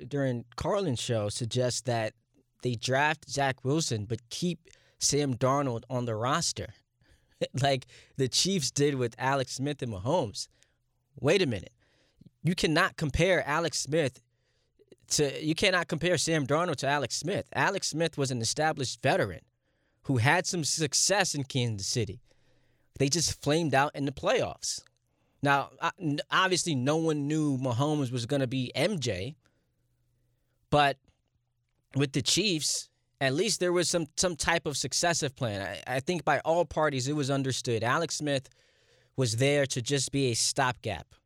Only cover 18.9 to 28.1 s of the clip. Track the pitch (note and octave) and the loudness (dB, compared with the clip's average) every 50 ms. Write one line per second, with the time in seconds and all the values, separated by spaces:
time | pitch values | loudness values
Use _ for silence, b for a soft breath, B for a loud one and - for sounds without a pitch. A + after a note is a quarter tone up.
18.9 | - - - C3+ E3+ F#3 C3 G2 E2 - - _ _ _ _ _ _ _ _ _ | -4 -2 0 2 2 2 0 -2 -4 -10 -16 _ _ _ _ _ _ _ _ _
19.9 | _ _ - - C3+ A#2 A2 C#3+ E3 F#3 F3 - G3 F3 C#3+ - - D#3+ D3+ - | _ _ -4 0 0 4 4 4 4 4 2 0 -2 -2 -2 -2 -2 -2 -2 0
20.9 | - - - - F#3+ G#3 F#3 - - C#3+ C3 - - C3 A#2+ A#2 G#2+ F#2+ F#2+ - | 0 2 2 4 4 2 2 0 -2 -4 -4 -2 -2 0 0 0 -2 -4 -4 -4
21.9 | - B2+ G#2 - - - _ _ _ _ _ _ _ _ _ _ _ _ _ _ | -2 -2 -2 -4 -6 -12 _ _ _ _ _ _ _ _ _ _ _ _ _ _
22.9 | - - C3+ C#3+ C#3+ E3+ D3 - - - - D3 D3+ E3 E3+ D3 - C3+ C#3+ D3 | -4 -2 0 2 2 2 2 0 -2 -2 0 0 2 2 2 4 4 4 4 2
23.9 | - D3+ C3+ C#3+ C3+ - - G3 C4 G#3 B2 E2+ - - - - - - - _ | 0 -2 -4 -4 -4 -2 0 0 2 2 0 -2 -4 -6 -6 -6 -6 -6 -10 _
24.9 | _ _ _ _ _ _ _ _ _ - C#3 C#3+ C#3 C#3 A#2+ - - - D#3+ E3 | _ _ _ _ _ _ _ _ _ -2 2 2 4 2 2 -2 -6 -4 -4 -4
25.9 | - - F3+ D3 C#3+ D3+ - - C#3+ F3 F#3+ F#3+ F#3 - - F3 D3 B2+ B2 C#3+ | -4 -2 -4 -2 -2 -2 -2 0 2 2 4 4 2 0 0 0 0 0 2 2
26.9 | D#3 E3 D#3+ D#3+ D3+ D3 C#3 D3 D3+ D#3 D3+ D3 C3+ B2+ C3+ C3 A#2 A#2+ C#3+ D3+ | 2 2 2 0 0 0 0 -2 0 0 0 0 0 0 0 0 0 2 2 0
27.9 | D3+ D3+ C3+ A#2 | 2 0 -2 -2